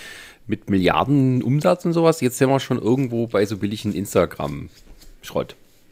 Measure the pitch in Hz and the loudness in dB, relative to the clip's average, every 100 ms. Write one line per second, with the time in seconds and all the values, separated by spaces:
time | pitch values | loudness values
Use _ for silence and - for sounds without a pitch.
0 | - - - - - 104 - 98 87 80 | -18 -20 -20 -16 -8 -8 -2 2 4 2
1 | 110 143 131 127 117 143 180 175 180 170 | 2 2 4 2 0 2 2 2 0 2
2 | 165 156 127 - 135 135 - 123 107 131 | 2 2 0 2 2 2 0 -2 0 0
3 | 131 117 117 101 107 101 104 107 107 90 | 0 -2 -2 0 0 -2 -4 -4 -4 -4
4 | 101 104 82 - 73 71 - - - - | -2 0 0 -2 -8 -8 -12 -18 -20 -20
5 | - - - - - - - _ _ | -20 -20 -8 -6 -6 -10 -20 _ _